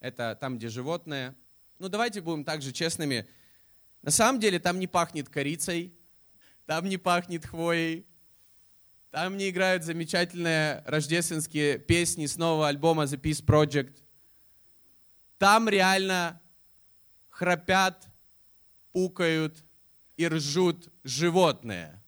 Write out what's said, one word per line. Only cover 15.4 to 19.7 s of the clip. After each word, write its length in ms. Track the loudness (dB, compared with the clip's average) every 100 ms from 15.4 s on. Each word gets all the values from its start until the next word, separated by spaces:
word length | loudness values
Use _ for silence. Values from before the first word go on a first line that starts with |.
| 6 6 6
реально 720 | 4 4 4 2 -2 -2 -8 _ _ _ _ _ _ _ _ _
храпят, 760 | -6 -2 0 2 2 2 -2 -20 _ _ _ _ _ _ _ _
пукают 720 | -2 -2 0 0 2 -2 -6 _